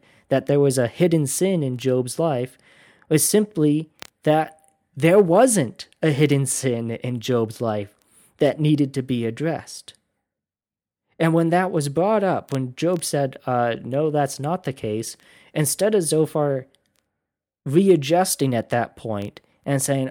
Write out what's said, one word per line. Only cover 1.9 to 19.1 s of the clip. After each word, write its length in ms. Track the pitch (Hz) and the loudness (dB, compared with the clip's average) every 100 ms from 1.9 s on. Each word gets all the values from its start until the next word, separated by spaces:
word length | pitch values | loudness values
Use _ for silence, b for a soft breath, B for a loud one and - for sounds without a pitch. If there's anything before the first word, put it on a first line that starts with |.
| 127 123 - | 0 -2 -4
life 400 | 165 131 127 - b b b b - | -2 -2 -6 -12 b b b b -2
was 140 | 156 | 0
simply 680 | - 208 208 - 151 151 156 _ - _ | 2 2 0 0 0 0 -4 _ -20 _
that 360 | - 156 156 - _ _ _ - | 0 0 0 -8 _ _ _ 0
there 240 | 156 196 | 4 6
wasn't 680 | 185 175 262 214 120 - - _ | 6 6 4 2 -2 -6 -20 _
a 80 | 160 | 0
hidden 360 | 135 151 139 135 | 2 2 2 0
sin 440 | - 135 117 117 | -2 -4 -4 -6
in 300 | 117 127 123 | -8 -8 -6
Job's 400 | 110 123 113 113 | -2 -2 -2 -4
life 340 | 117 107 101 _ b b b - | -4 -4 -8 _ b b b -2
that 220 | 147 147 | 0 2
needed 320 | 151 147 139 | 2 2 0
to 100 | 135 | -4
be 220 | 127 123 | -4 -4
addressed. 720 | 113 117 156 139 - - - - _ _ _ _ _ _ _ _ _ _ _ - | -4 -6 -6 -6 -10 -20 -20 -20 _ _ _ _ _ _ _ _ _ _ _ -2
And 140 | 165 | 2
when 180 | 165 165 | 2 2
that 200 | 170 185 | 2 0
was 180 | 175 143 | -2 -2
brought 360 | 143 190 220 | -2 0 0
up, 280 | 196 135 - | 0 -2 -4
when 220 | 135 127 | -6 -6
Job 300 | 127 165 180 | -4 -2 -2
said, 320 | - 147 135 - - | -2 -2 -4 -4 -4
"Uh, 300 | 123 120 113 | 0 0 -2
no, 280 | 131 135 156 | -6 -4 -2
that's 300 | 147 139 - | 0 -2 -4
not 240 | 143 180 | -6 -6
the 80 | - | -6
case," 440 | 135 113 107 113 - b b b | -8 -6 -6 -8 -14 b b b
instead 400 | - 147 - 202 | -4 -2 0 0
of 80 | 214 | 0
Zophar 640 | 156 156 151 156 147 135 - _ _ _ _ _ _ _ _ _ | 0 0 0 0 -2 -2 -8 _ _ _ _ _ _ _ _ _
readjusting 880 | - 143 196 170 139 170 185 - 139 | -2 2 4 4 2 0 0 0 0
at 140 | 120 107 | 0 -2
that 260 | 120 - - | -2 -4 -8
point 440 | 117 | -8